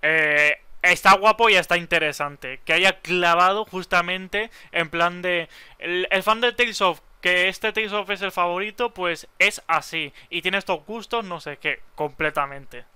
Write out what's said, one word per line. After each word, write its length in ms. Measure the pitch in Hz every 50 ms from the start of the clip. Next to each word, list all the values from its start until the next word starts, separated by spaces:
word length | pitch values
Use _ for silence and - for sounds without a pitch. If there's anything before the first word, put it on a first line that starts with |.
Eh, 600 | - 151 160 160 156 151 147 147 147 151 147 - - - - -
está 340 | - 180 180 - - 196 190
guapo 360 | 196 196 220 214 220 233 226
y 40 | 202
está 220 | 185 165 - 175
interesante. 840 | 175 170 - 175 165 156 151 143 - 147 147 143 - - 131 131 - -
Que 100 | - 160
haya 260 | 170 185 190 190 -
clavado 640 | _ - 175 180 175 170 170 170 180 185 196 208 214
justamente 840 | - - 185 175 - - 175 175 175 180 185 190 185 - 202 220 233 - - - -
en 200 | - 175 165 156
plan 320 | - 170 170 170 175 180
de... 260 | 180 180 175 170 165 - - - - - - _
El, 300 | - 170 175 180 185 -
el 120 | - 190
fan 180 | 185 208 220 226
de 120 | 233 240
Tales 280 | 233 - 240 233 208 -
of, 180 | 202 185 160 - _ - _ _
que 280 | - 180 180 180 180 190
este 240 | 185 - - 220
Tales 200 | 208 214 220 208
of 160 | 196 208 196 185
es 120 | 202 185
el 100 | 190 190
favorito, 600 | - 190 175 175 175 180 202 214 208 - 247 240 _
pues 340 | 180 180 175 165 151 - - _ _
es 240 | 180 202 - - -
así. 460 | - 165 156 - - - 165 156 143 _ - - _
Y 140 | - 175
tiene 160 | - 185 190 202
estos 260 | 185 - 180 156 _
gustos, 380 | - 214 226 208 - - 233 220
no 160 | 185 175 160
sé 160 | - 151 143 -
qué, 240 | - 156 135 - - - _
completamente. 920 | - 151 147 147 - 165 151 147 151 143 139 139 139 135 - - 123 123 _ _